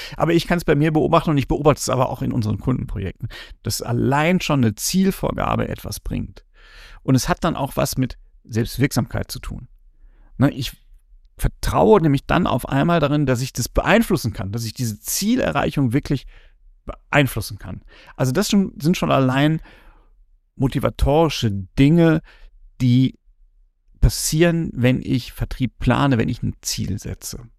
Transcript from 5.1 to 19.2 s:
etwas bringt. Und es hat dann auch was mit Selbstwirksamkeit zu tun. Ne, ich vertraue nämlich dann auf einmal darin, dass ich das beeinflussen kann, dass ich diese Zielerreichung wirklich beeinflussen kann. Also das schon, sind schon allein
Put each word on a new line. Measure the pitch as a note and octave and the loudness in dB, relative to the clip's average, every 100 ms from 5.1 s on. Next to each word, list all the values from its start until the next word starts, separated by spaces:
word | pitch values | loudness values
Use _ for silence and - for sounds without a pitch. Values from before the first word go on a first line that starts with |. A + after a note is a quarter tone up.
| - - - - A2+ - | 0 -4 -2 -2 -2 -4
etwas | - - G#2+ | -6 -10 -10
bringt. | - - - - _ _ - - - - | -8 -8 -8 -14 _ _ -20 -20 -20 -8
Und | - | 0
es | C3 - | 2 2
hat | - | -2
dann | F3 | -2
auch | - F3 - | -4 -6 -4
was | C3+ - | -4 -2
mit | B2+ - - _ | -4 -6 -20 _
Selbstwirksamkeit | - A2 A2+ - - - - - - | -6 -4 -4 0 0 0 -2 -4 -8
zu | - | -12
tun. | - - - - _ _ - _ - - | -12 -12 -14 -20 _ _ -20 _ -10 0
Ne, | C3+ | 0
ich | - B2+ - _ - _ - _ - | 0 -8 -10 _ -20 _ -20 _ -4
vertraue | - - - C3+ F#3 G#3 | -4 -2 -2 4 6 6
nämlich | D#3+ C#3 - | 6 2 2
dann | D3 F#3 | 0 2
auf | B2+ - | -2 -2
einmal | E3 D#3+ E3+ | 0 2 2
darin, | C#3+ D3 C#3 | 2 2 2
dass | B2 | 0
ich | C3 | -2
das | - A#2+ | -6 -4
beeinflussen | - - G#3 A#3 - A#2 | -2 2 2 2 0 -2
kann, | - G2 | -6 -8
dass | A2+ | -6
ich | A2+ | -8
diese | - A#2 G#2 | -6 -6 -6
Zielerreichung | - - G3+ B3+ - D#3+ - D3+ C3 | -6 -4 0 0 0 0 -2 0 0
wirklich | C3 - C#3 - - - _ _ _ - | 0 -2 -4 -6 -20 -20 _ _ _ -18
beeinflussen | - - D3 C3+ - - G2+ | -16 -4 -2 -2 -4 -10 -12
kann. | G#2 F2 - - - - | -14 -16 -16 -20 -14 -4
Also | C3 | -2
das | C3 G#3 | 0 2
schon, | G3+ F#3+ - | 2 0 -2
sind | D3 - | -2 0
schon | - | 2
allein | C3+ | 2